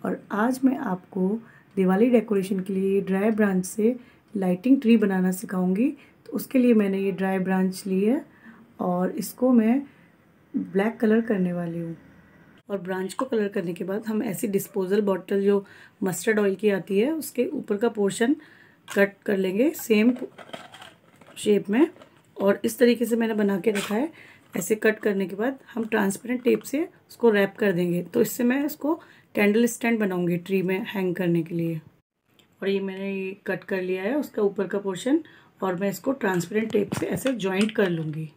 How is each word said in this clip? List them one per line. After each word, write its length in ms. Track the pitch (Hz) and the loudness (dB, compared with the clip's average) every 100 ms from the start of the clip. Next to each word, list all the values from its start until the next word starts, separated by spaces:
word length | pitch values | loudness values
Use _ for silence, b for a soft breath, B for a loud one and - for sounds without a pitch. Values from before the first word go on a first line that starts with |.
| 190 | -4
और 120 | - - | -6 -6
आज 280 | 202 233 254 | -2 -2 2
मैं 140 | 262 - | 0 0
आपको 500 | 202 185 - 190 185 226 B B B - | -4 -6 -6 -2 -2 -2 B B B 0
दिवाली 340 | 185 190 247 | 2 4 4
decoration 500 | 233 214 196 190 190 | 4 2 -2 0 -4
के 140 | 185 | -2
लिए 260 | 190 190 196 | -2 0 0
dry 280 | 175 190 214 | 0 0 0
branch 340 | 214 208 185 185 | 2 2 0 -2
से 300 | - 220 254 B B _ | 0 0 0 B B _
lighting 460 | 202 185 180 247 277 | -4 -2 0 2 4
tree 140 | 226 226 | 6 6
बनाना 340 | 202 185 185 | 4 2 0
सिखाऊंगी। 560 | 185 - 185 185 185 277 285 B B - | 0 -4 -2 0 2 0 -2 B B -10
तो 80 | |
उसके 260 | 226 - 269 | -10 0 4
लिए 140 | 247 | 6
मैंने 260 | 220 202 190 | 6 4 0
ये 120 | 196 | -2
dry 280 | 175 190 190 | 0 0 0
branch 440 | 185 185 190 185 196 | 0 2 0 -2 -2
ली 160 | 190 | 2
है 220 | 208 294 - B B B - - | 2 0 -4 B B B -20 -6
और 320 | 185 180 185 | -2 0 -2
इसको 400 | - - - 254 | -4 -8 0 4
मैं 300 | 240 220 269 285 B B B _ _ _ | 6 6 2 -2 B B B _ _ _
black 440 | 262 185 180 214 226 | -6 -2 0 0 0
color 220 | 220 220 | 2 2
करने 320 | 226 202 180 | 2 0 0
वाली 260 | 175 170 170 | -2 -4 -6
हूँ। 160 | 165 165 - - _ _ - _ - | -8 -10 -16 -20 _ _ -20 _ -10
और 120 | 202 | -8
branch 320 | 175 185 190 | -6 -6 -6
को 120 | - 262 | -4 -2
color 220 | 220 202 | 0 0
करने 260 | 202 175 | -2 -4
के 100 | 175 | -6
बाद 220 | 185 202 220 | -6 -4 -2
हम 180 | 214 | -2
ऐसी 240 | - 180 226 | -2 -4 -2
disposal 540 | 196 - 202 185 208 | -2 -2 -6 0 2
bottle 400 | 202 185 180 202 | 2 -2 -2 0
जो 200 | 196 202 196 B B _ | 2 2 -2 B B _
mustard 360 | 190 170 233 214 | -4 -2 0 2
oil 160 | 202 190 | 2 2
की 140 | 214 | 0
आती 280 | 190 175 196 | 0 0 0
है 120 | 254 | 2
उसके 340 | 320 - - 247 | -2 -6 -4 -2
ऊपर 240 | 277 - 202 | -4 -4 0
का 120 | 233 | 0
portion 440 | 226 196 196 233 311 B B B B - | 0 -2 2 0 0 B B B B -4
cut 260 | 202 196 - - | 2 2 0 -2
कर 120 | 190 | 0
लेंगे 320 | 190 196 285 381 | 0 2 0 0
same 360 | - 214 226 247 - - - - - - - _ _ _ - - | 2 4 4 2 -8 -14 -18 -18 -18 -20 -20 _ _ _ -20 -4
shape 320 | 214 202 165 | 2 2 2
में। 180 | 220 320 - - _ _ - | 2 2 0 -20 _ _ 0
और 240 | 196 202 233 | 0 2 -2
इस 120 | - | 4
तरीके 260 | 240 233 220 | 4 4 0
से 100 | 233 | 0
मैंने 180 | 226 | 0
बना 260 | 214 208 190 | 0 0 2
के 120 | 214 | 0
रखा 240 | 202 185 208 | -2 -2 -2
है। 160 | 311 B B B B 196 | -2 B B B B -8
ऐसे 180 | - 214 | -4 0
कट 220 | 220 214 | 0 0
करने 260 | 220 196 185 | -2 -2 -4
के 80 | 190 | -4
बाद 240 | 240 269 - | -4 -6 -10
हम 100 | 226 226 | -8 -4
transparent 560 | 220 196 196 226 247 | 0 -2 -4 -6 -2
tape 180 | 247 214 | 0 0
से 180 | - 277 359 b _ | -2 -4 -6 b _
उसको 200 | - 233 | 0 2
wrap 240 | 202 196 - | 4 0 0
कर 120 | 208 | 0
देंगे। 300 | 175 180 175 | 0 0 -2
तो 180 | 175 240 | -2 -2
इससे 220 | 214 - | -2 0
मैं 180 | 240 269 | 0 0
उसको 300 | 285 - 285 330 B B B - | -2 -4 -4 -4 B B B 2
candle 300 | 208 214 240 | 2 4 0
stand 340 | - 233 226 | 0 -2 0
बनाऊंगी 380 | 208 180 175 175 | -2 -2 -2 -4
tree 240 | 175 190 | -2 -2
में 240 | 180 190 233 | 0 -4 -4
hang 260 | 202 185 170 | -4 -4 -2
करने 260 | 180 170 | 0 0
के 120 | 165 170 | -2 -4
लिए। 240 | 165 165 - _ _ _ _ _ _ _ | -4 -6 -12 _ _ _ _ _ _ _
और 80 | 196 | -4
ये 100 | 196 | -2
मैंने 320 | 196 190 196 | -4 -8 -6
ये 240 | 196 190 196 - | -6 -8 -8 -6
cut 160 | 180 | -6
कर 180 | - 190 | -4 -4
लिया 200 | 185 185 | -4 -4
है 120 | 190 294 | -2 -4
उसका 260 | - - | -4 -2
ऊपर 260 | 202 202 185 | -2 -2 -4
का 120 | 202 | -4
portion 400 | 196 180 247 320 B B B _ | -4 -4 0 0 B B B _
और 140 | 190 180 | -4 -2
मैं 140 | 202 | -4
इसको 220 | - - | -2 -4
transparent 580 | 269 202 180 - 208 226 | -2 0 -2 -2 -4 0
tape 220 | 220 196 | -2 -2
से 120 | - - | -4 -4
ऐसे 260 | 180 262 | -2 -2
joint 380 | 240 190 185 220 - | -2 -2 0 0 2
कर 140 | 190 | 0
लूँगी। 380 | 165 156 151 160 | 0 -4 -8 -12